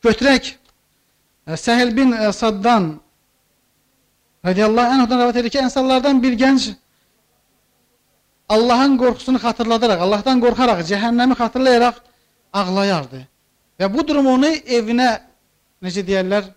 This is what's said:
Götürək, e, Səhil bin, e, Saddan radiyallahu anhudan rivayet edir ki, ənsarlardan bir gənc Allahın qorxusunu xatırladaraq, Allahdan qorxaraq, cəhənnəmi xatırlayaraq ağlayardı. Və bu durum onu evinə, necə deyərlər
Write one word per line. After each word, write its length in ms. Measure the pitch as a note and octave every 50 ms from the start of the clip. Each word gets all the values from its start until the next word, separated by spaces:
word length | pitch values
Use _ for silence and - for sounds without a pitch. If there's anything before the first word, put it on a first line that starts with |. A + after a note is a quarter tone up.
| -
Götürək, 480 | A#3 A3 - B3 C#4 C4+ B3+ - - - _ _ _ _ _ _ _ _ _ _ _ _ _ _ _ _ _ _
e, 100 | - D#3+
Səhil 400 | D#3 - - A#3 A#3+ B3 B3 A3+
bin, 160 | B3 C4+ C4
e, 160 | A#3 A3+ G#3+ G#3+ G3
Saddan 600 | - - A3 G#3+ G3 F#3+ A#3+ A#3+ A3 F#3 D#3+ D3+ D3 _ _ _ _ _ _ _ _ _ _ _ _ _ _ _ _ _ _ _ _ _ _ _ _ _ _ _ _ -
radiyallahu 500 | F3+ F#3 F#3 G#3+ G#3+ A3 A#3 B3 A#3+ C4
anhudan 240 | C4+ B3+ A3+ B3+ B3
rivayet 180 | A#3+ B3 A#3
edir 140 | B3 A#3+ A#3
ki, 80 | - C#4 C4
ənsarlardan 560 | B3 - C4+ C4 C4 C4 C4 B3 D4 C#4 C4
bir 160 | A#3+ C4 B3 G#3
gənc 340 | C4 C4 C4+ B3+ - A3 G3+ _ _ _ _ _ _ _ _ _ _ _ _ _ _ _ _ _ _ _ _ _ _ _ _ _ _ _ _ _ _ _ _ _ _ _
Allahın 500 | G#3+ A3 A#3 B3 A#3+ A#3+ C4+ C#4 C4+ A#3+
qorxusunu 400 | B3 B3 A3+ - - - C4 B3
xatırladaraq, 640 | - A#3 A3+ - A#3+ A3 A#3 A3+ A#3 A#3 G3+ E3+ F3
Allahdan 360 | F#3+ G#3 G#3 G3+ C4 C4 B3
qorxaraq, 400 | A#3 B3 A3+ A#3 C4 C4 G#3+ F3 E3+
cəhənnəmi 500 | D#3+ G3+ G3+ G#3 A#3 A#3+ A#3+ B3 B3+ B3+ -
xatırlayaraq 640 | A#3+ A3 - B3 C4 C4 B3 A#3 A#3+ B3 A#3 - _ _ _ _ _ _ _ _ _ _
ağlayardı. 680 | - G3 G3 F3+ F#3 G3 G3 G3+ F#3+ E3 C#3 B2 C3 C3 C3 _ _ _ _ _ _ _ _ _ _ _
Və 80 | F#3 G3 G3+
bu 100 | C#4 E4 D#4+
durum 180 | D4 D4 C#4
onu 240 | C4 B3+ B3+ C#4 D#4 D#4+ D4+ - - B3 A#3+
evinə, 440 | G#3+ G#3+ A#3 A#3+ B3+ B3 A3 - _ _ _ _ _ _ _ _ _ _ _ _
necə 220 | F#3 F#3 F3+ G3+ F#3+
deyərlər 460 | F3 G3 F#3+ F#3 F#3 G3+ G#3 G3 F#3+ -